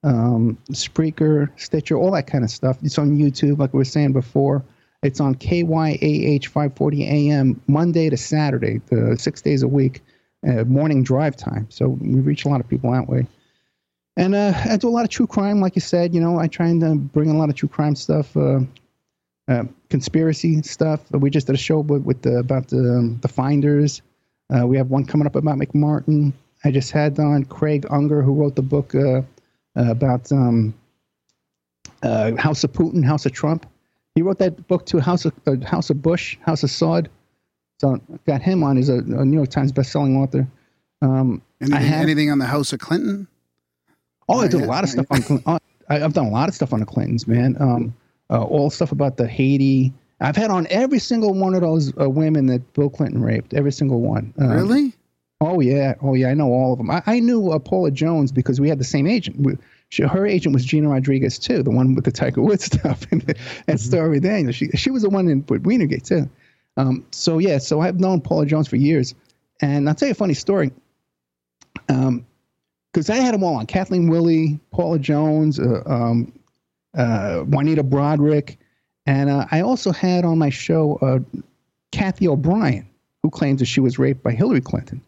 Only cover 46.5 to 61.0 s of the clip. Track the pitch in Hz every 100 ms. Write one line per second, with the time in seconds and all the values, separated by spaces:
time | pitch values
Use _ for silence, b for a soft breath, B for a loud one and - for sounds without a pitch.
46.5 | - 135 117 107 - - 117 107 117 127
47.5 | 127 139 120 117 117 _ _ _ 117 113
48.5 | 151 147 - - 139 139 131 113 117 135
49.5 | 139 135 135 131 - _ _ 135 151 220
50.5 | 185 160 190 262 277 - 233 214 190 190
51.5 | 185 170 160 143 131 143 135 156 156 131
52.5 | 123 127 - 143 - 147 117 113 110 -
53.5 | 147 143 135 143 123 117 107 107 - 131
54.5 | 117 196 254 277 - _ _ _ _ 156
55.5 | 180 127 139 135 - 135 131 131 143 143
56.5 | 123 131 127 - 170 - 240 233 233 190
57.5 | 156 - 190 170 135 156 165 139 135 127
58.5 | 131 143 147 127 147 147 226 - - 139
59.5 | 135 b b b - - 185 202 180 160
60.5 | 139 127 156 151 135